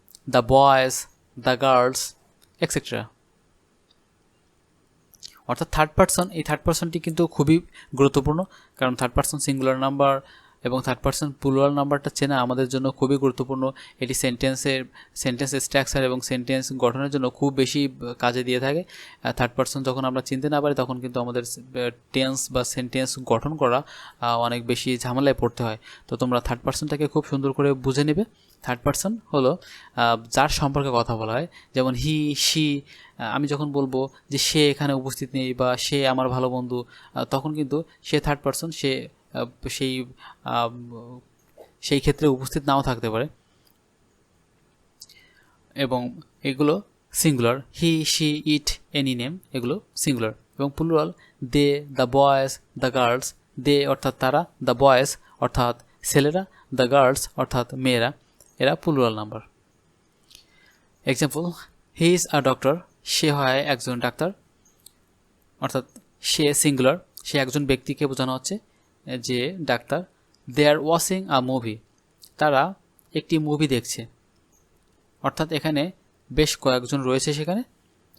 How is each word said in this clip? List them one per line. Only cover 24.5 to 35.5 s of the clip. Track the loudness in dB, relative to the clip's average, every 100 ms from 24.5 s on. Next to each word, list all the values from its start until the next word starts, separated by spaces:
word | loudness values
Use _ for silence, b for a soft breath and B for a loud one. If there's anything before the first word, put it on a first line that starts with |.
| -2 -2
বেশি | -2 -2 -4
ঝামেলায় | -2 0 2
পড়তে | 2 0 -2
হয়। | -6 -6 B B -10
তো | -4
তোমরা | 0 0
থার্ড | 0 -4
পার্সনটাকে | -4 -4 -4 -2 0
খুব | -2
সুন্দর | -2 -2 -2
করে | 2 2
বুঝে | 2 0 0
নেবে। | 2 0 -2 _ b _
থার্ড | -6 -2
পার্সন | -2 -2 -4 -6 -2
হলো, | 2 2 0 B B B 0
আহ, | 2 2 0
যার | 0 2
সম্পর্কে | 2 0 0 0
কথা | 0 0 -2
বলা | -2
হয়, | -4 -6 B B
যেমন | -2 0
he, | 0 -2 0 -2
she, | 0 0 2 0 -2
আহ, | -6 -20 -20 -10
আমি | -6 -2 -2
যখন | -2 -2
বলবো | -2 0 -2 -4 b -8
যে | -4
সে | 0 4 4
এখানে | 4 0
উপস্থিত | -2 -4 -8 -6
নেই | -4 -4